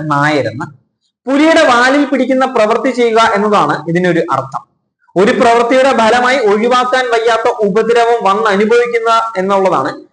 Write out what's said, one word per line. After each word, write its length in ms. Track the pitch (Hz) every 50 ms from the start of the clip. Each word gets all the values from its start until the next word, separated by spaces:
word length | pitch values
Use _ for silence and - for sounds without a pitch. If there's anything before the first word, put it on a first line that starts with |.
നായരെന്ന്. 640 | 156 156 147 143 143 151 151 143 120 110 110 127 175 - - _ _ _ _ _ _ _ _ _ - 247
പുലിയുടെ 360 | 269 285 311 330 330 330 311
വാലിൽ 380 | 269 240 233 247 262 277 294 285
പിടിക്കുന്ന 420 | 262 285 254 254 254 262 254 262
പ്രവൃത്തി 440 | 262 254 233 214 214 233 226 220 269
ചെയ്യുക 300 | 233 247 240 233 220 220
എന്നതാണ് 640 | 226 226 214 196 208 214 208 190 156 143 151 - 151 170
ഇതിനൊരു 340 | 165 175 180 180 170 175 147 -
അർത്ഥം. 340 | 135 135 127 - - - - _ _ _ _ _ _ _ _ _ -
ഒരു 160 | 165 196 247
പ്രവൃത്തിയുടെ 600 | 254 - 262 233 233 233 240 233 262 262 262 277
ഫലമായി 460 | 254 220 226 220 240 247 247 247 262 277
ഒഴിവാക്കാൻ 680 | 226 202 202 214 220 247 247 247 247 247 254 254 254 240
വയ്യാത്ത 400 | 233 226 226 233 226 226 - 247
ഉപദ്രവം 680 | 240 - 214 202 180 220 220 220 233 240 233 233 240 226
വന്നനുഭവിക്കുന്ന 1080 | 202 190 196 208 226 220 196 196 214 208 233 240 240 240 233 226 226 226 226 226 226 226 -
എന്നുള്ളതാണ് 680 | 190 185 196 202 196 190 185 170 139 135 165 - - - _